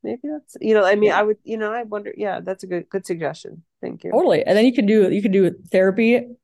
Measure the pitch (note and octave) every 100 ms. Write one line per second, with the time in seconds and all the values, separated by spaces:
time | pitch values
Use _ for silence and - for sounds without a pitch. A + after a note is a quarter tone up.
0 | A3 A#3+ C#4+ D4+ _ - A3 G#3+ F#3+ G#3
1 | G#3 F3+ G#3+ G#3+ - A3 G#3+ A3+ A3+ G#3
2 | G3+ - G3+ F#3 F3+ F#3+ F#3+ F3 - G3
3 | - E3+ D3+ D#3+ - E3 _ _ - -
4 | F3 G#3+ F4 F3+ - G3+ A#3+ A#3+ G3+ A3
5 | F#3+ G3+ G3+ F#3+ F#3 - - F#3 F#3+ F#3+
6 | A3+ A#3+ A#3+ -